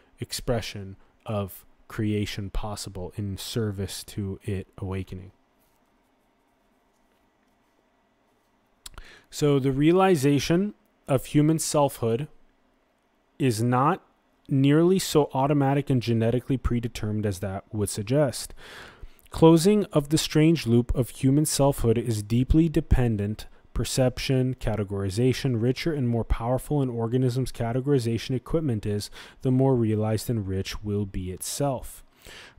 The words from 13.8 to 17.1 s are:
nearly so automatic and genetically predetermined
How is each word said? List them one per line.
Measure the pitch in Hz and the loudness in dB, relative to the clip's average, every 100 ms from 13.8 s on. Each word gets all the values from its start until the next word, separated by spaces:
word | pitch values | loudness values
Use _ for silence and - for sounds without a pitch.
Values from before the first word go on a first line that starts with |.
| 143 185 _ _ _ _ - | 2 0 _ _ _ _ -2
nearly | 135 139 147 175 190 | 2 4 6 4 2
so | - 156 139 | 2 2 2
automatic | - 139 147 135 143 - | 0 2 2 2 0 0
and | 131 | 0
genetically | 117 117 113 123 - 131 | 0 0 2 0 -2 -2
predetermined | - 120 113 - 107 | -2 -2 -4 -6 -4